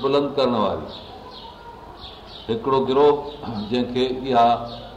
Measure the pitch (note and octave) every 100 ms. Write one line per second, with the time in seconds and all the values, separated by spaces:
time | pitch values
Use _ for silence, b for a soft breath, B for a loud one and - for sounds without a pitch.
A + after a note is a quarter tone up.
0 | C3+ C#3+ C#3+ C3+ B2+ A2+ F#2+ - - -
1 | - - - - - - - - - -
2 | - - - - - A2 C3 C3+ B2 C3+
3 | D3 C#3+ - - A2 A2 G2+ B2 B2 B2+
4 | B2+ B2+ C3 A#2+ A#2 A#2 - - -